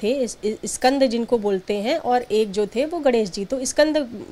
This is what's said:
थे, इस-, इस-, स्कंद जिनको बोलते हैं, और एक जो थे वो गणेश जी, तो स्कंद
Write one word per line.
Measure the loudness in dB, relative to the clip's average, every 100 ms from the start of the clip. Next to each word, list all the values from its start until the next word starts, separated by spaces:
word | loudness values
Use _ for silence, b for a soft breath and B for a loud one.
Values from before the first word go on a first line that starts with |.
थे, | -2
इस-, | -2 -2 -4
इस-, | -6 -6 -8
स्कंद | 0 2 4 2
जिनको | 2 0 0
बोलते | 2 -2 -2
हैं, | -2 -2 -2
और | 0 0
एक | 2 0 0
जो | 0 -2
थे | -2
वो | -2 0
गणेश | 2 2 0
जी, | -4
तो | -6 -4
स्कंद | 0 2 4 2 -2 -8 -12